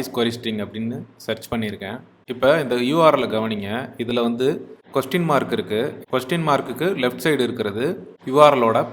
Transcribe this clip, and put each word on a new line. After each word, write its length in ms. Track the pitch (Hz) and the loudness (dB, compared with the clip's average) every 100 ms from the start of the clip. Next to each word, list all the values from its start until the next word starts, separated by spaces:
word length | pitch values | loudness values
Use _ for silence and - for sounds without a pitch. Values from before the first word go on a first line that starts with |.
is 60 | 127 127 | -6 -2
query 160 | 117 113 | -2 -2
string?" 200 | 117 110 98 | -6 -6 -8
அப்படின்னு 340 | 107 113 131 - - - | -6 -6 -6 -10 -14 -8
சர்ச் 220 | 110 - | -8 -4
பண்ணியிருக்கேன். 440 | 117 110 98 98 120 - _ _ 120 | -4 -4 -6 -10 -12 -14 _ _ 0
இப்ப 180 | 131 160 135 | 2 2 2
இந்த 160 | 120 123 | -2 0
யூ 80 | 160 160 | 4 4
ஆர் 120 | 143 | 4
எல் 120 | 117 107 | 0 -2
கவனிங்க. 340 | 110 107 101 113 135 - 117 | -2 -4 -6 -8 -8 -8 -2
இதுல 220 | 120 117 | 0 0
வந்து 200 | 117 131 165 - - _ 139 | 0 0 0 -6 -20 _ -4
கொஸ்டின் 320 | 127 185 165 | 0 -2 2
மார்க் 260 | 139 120 117 | 2 2 -4
இருக்கு. 220 | 95 107 139 - - | -2 -2 -2 -6 -4
கொஸ்டின் 340 | 127 123 170 160 | -4 -2 -2 2
மார்க்குக்கு 380 | 135 131 120 165 180 127 | 0 0 -4 -4 0 -2
லெஃப்ட் 200 | 123 165 | 0 0
சைடு 160 | 143 120 | 2 0
இருக்கிறது 380 | 117 104 101 139 - - - - | -2 -4 -2 -4 -4 -12 -16 -2
யூ 60 | 135 151 | 8 8
ஆர் 100 | 135 | 8
எல்-ஓட 220 | 117 113 120 | 4 2 2